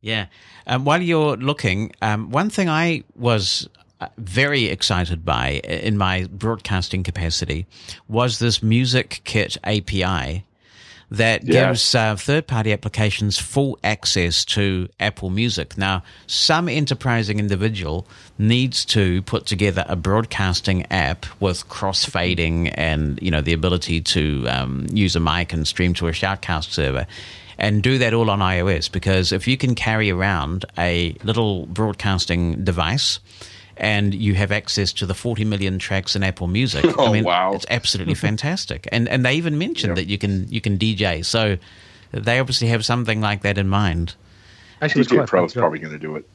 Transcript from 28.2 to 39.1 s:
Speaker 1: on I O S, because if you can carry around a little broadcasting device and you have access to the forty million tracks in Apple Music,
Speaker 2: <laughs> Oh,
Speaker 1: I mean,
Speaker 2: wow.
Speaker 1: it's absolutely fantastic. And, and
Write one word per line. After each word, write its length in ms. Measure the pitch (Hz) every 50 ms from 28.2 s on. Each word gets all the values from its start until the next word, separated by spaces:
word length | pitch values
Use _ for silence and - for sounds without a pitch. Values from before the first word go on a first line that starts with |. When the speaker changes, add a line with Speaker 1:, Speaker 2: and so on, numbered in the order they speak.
| 113 110
Speaker 1:
on 100 | 98 101
I 180 | 98 90 92 90
O 60 | 87 98
S, 200 | 92 82 85 -
because 420 | - 95 - 98 95 92 90 -
if 160 | 98 95 - 120
you 80 | 127
can 200 | 131 - 127 120
carry 340 | - - 113 110 110 110 101
around 560 | 92 87 92 101 98 82 69 73 87 92 - - - -
a 360 | 87 87 87 85 87 85 76 - -
little 440 | 104 113 120 113 107 101 90 80 -
broadcasting 960 | 87 95 110 107 101 - - 104 95 90 - - 87 87 87 85 78 - 90
device 560 | 92 87 87 80 80 110 143 - - - - - - - - - - - - - - -
and 380 | - - 104 107 104 101 101 98
you 220 | 95 110 104 98
have 160 | 92 101 95
access 420 | 104 104 - - - - 98 90 -
to 120 | - 101
the 100 | 87 92
forty 280 | - - 120 117 104 110
million 360 | 107 107 101 98 95 92 92
tracks 360 | - - 101 95 90 - -
in 80 | 101 98
Apple 240 | 95 92 - 90 87
Music, 380 | 90 107 131 127 - - -
Speaker 2:
<laughs> 120 | 170 - -
Oh, 100 | 139 117
Speaker 1:
I 40 |
mean, 120 | 104 107 113
Speaker 2:
wow. 300 | 90 87 90 92 95 101
Speaker 1:
it's 120 | - - -
absolutely 440 | - 117 - - - 101 92 80 -
fantastic. 720 | - - - 110 110 - 143 175 190 - - - - - -
And, 160 | - 117 117
and 160 | -